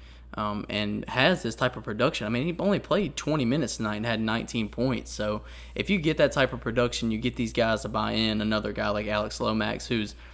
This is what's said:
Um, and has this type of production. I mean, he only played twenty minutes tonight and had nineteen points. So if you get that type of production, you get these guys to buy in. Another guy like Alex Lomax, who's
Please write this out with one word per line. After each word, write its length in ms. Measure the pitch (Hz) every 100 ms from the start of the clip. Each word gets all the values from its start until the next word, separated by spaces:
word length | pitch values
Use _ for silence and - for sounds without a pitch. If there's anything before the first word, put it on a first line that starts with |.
| - - - -
Um, 300 | 107 104 -
and 400 | 104 104 107 -
has 360 | 127 143 175
this 100 | 113
type 220 | - 127 -
of 80 |
production. 420 | 117 107 127 - 104
I 20 |
mean, 160 | 120
he 120 | 160 165
only 220 | 202 196
played 340 | - 175 202
twenty 300 | - - 151
minutes 320 | 117 147 123 -
tonight 220 | 110 107
and 60 |
had 160 | 120 113
nineteen 480 | 110 117 117 120 107
points. 440 | - 131 120 -
So 300 | - 107 107 - - - -
if 120 | -
you 100 | 202
get 160 | 156 156
that 160 | 143
type 200 | 147 127
of 80 | 120
production, 520 | 117 117 120 - 117
you 60 | 110
get 180 | 123 117
these 160 | 113
guys 300 | 120 113 110
to 60 | 113
buy 260 | 107 110
in. 260 | 110 110 107
Another 320 | 107 110 107
guy 160 | 104 104
like 180 | 104 107
Alex 320 | 104 110 -
Lomax, 480 | 113 110 104 104 -
who's 300 | 120 104 - -